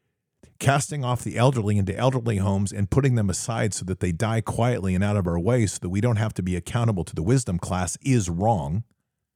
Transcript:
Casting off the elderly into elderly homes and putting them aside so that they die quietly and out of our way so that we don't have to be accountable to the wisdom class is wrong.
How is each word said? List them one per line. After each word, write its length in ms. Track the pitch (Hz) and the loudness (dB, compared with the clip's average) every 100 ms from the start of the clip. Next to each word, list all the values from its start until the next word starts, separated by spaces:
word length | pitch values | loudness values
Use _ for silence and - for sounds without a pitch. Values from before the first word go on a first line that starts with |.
| _ _ _ _ - - | _ _ _ _ -20 -2
Casting 460 | - 143 - 151 123 | 2 2 0 -4 -2
off 180 | 123 | -2
the 140 | - - | -2 2
elderly 400 | 127 131 104 104 | 2 4 2 2
into 200 | 95 92 | 0 0
elderly 400 | 127 131 113 101 | 0 0 0 0
homes 340 | 95 98 101 | 2 0 0
and 200 | 101 104 | -2 0
putting 240 | 135 139 117 | 2 2 2
them 140 | 101 | 0
aside 440 | 87 - 117 110 | -2 -4 -2 -2
so 120 | - 92 | -4 -6
that 160 | 92 | -2
they 100 | 90 | -2
die 300 | 82 110 113 | 0 0 0
quietly 520 | - - 120 113 95 | -2 0 0 0 0
and 100 | 92 | 0
out 140 | 104 104 | 2 0
of 80 | 87 | 0
our 140 | 85 | 0
way 260 | 92 123 107 | 2 2 2
so 140 | - | -2
that 80 | 90 | -4
we 120 | 98 | 0
don't 160 | 120 110 | 2 2
have 160 | 110 - | 0 -2
to 80 | |
be 120 | 92 90 | -2 -2
accountable 500 | - 120 117 95 80 | -2 0 0 0 -4
to 100 | - | -2
the 80 | |
wisdom 340 | 82 135 120 87 | 2 2 2 -4
class 400 | - 90 - - | -2 -2 -2 -4
is 280 | 135 127 90 | 0 2 2
wrong. 540 | 85 107 104 71 92 - _ _ _ _ | 0 2 0 0 -4 -6 _ _ _ _